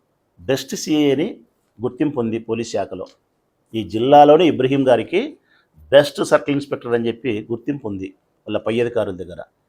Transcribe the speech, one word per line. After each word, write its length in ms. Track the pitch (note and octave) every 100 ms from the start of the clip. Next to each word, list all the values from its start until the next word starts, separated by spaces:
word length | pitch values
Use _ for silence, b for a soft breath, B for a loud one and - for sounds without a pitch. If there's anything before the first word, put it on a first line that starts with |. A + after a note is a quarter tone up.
| _ _ _ _
బెస్ట్ 340 | F2+ C3+ -
సీఏ 380 | - D3+ D3+ C#3+
అని 280 | C3+ G3+ - _ _ _ -
గుర్తింపు 380 | A#2+ B2 D3+ C3
ఉంది 180 | A2+ A2+
పోలీస్ 340 | A2 A2+ A#2
శాఖలో. 340 | G#2 F#2+ F#2 - _ _ _ _ _ _
ఈ 100 | A2
జిల్లాలోనే 600 | F2+ G#2+ B2+ C#3+ D3 D#3+ E3
ఇబ్రహీం 420 | B2 C3 C#3 B2+
గారికి 500 | A#2 G#2+ F#3 D4+ - _ _ _ _ -
బెస్ట్ 320 | C#3 C#3+ -
సర్కిల్ 300 | D#3+ D3+ C#3+
ఇన్స్‌పెక్టర్ 400 | C#3+ C#3+ C#3 B2
అని 120 | A#2 A#2
చెప్పి 380 | A2+ B2+ G#2 G#2+
గుర్తింపు 380 | A#2 - C#3+ G#2+
ఉంది 260 | F#2+ F#2+ - _ _ -
వాళ్ళ 120 | G#2
పై 220 | - A#2
అధికారుల 360 | A#2+ A#2 G2+ F2+
దగ్గర. 240 | E2+ E2 - _